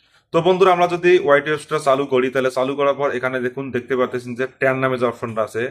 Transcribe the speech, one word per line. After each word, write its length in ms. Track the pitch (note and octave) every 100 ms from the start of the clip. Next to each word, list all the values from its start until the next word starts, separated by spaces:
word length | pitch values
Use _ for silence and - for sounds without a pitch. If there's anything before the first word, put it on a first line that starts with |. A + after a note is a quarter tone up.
| _ _ _
তো 40 | G3+
বন্ধুরা, 300 | E3+ F#3 F#3
আমরা 140 | F3 F3
যদি 240 | E3+ F3 F3+
ওয়াইটিও 340 | C#3 C#3+ D3
অ্যাপসটা 240 | D3+ - D#3
চালু 240 | D3 C3+ C#3
করি, 220 | C3 C3
তাহলে 180 | C3+ B2+
চালু 220 | B2+ C3 C#3+
করার 200 | C#3 C3+
পর 120 | C#3+
এখানে 260 | B2 B2+ C3
দেখুন, 240 | B2 B2+ C#3
দেখতে 220 | A#2+ A#2+ B2+
পাচ্ছেন 360 | B2 B2 A#2+ A#2+
যে 100 | C3 -
ট্যান 180 | C3+ C3
নামে 180 | C3 B2+
যে 80 | B2
অপশনটা 360 | A2+ A#2+ A2
আছে, 200 | G#2+ A2 B2+